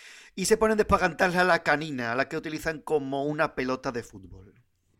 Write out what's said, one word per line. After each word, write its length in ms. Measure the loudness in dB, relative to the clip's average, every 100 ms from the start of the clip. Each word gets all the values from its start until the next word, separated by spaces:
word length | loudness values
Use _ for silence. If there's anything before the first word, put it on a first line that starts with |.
| -20 -20 -14 -6
Y 100 | 0
se 120 | 2
ponen 200 | 4 2
después 240 | 2 2
a 60 | 2
cantarle 300 | 2 2 4
a 60 | 4
la 180 | 4
canina, 480 | 2 0 -2 -4 -2
a 40 | -2
la 120 | -2
que 80 | -4
utilizan 460 | -8 -6 -6 -6
como 420 | -2 -2 0 -4
una 320 | -4 0 -2 -2
pelota 380 | -4 -4 -4
de 100 | -8
fútbol. 500 | -10 -16 -20 -20 -20 _ _ _ _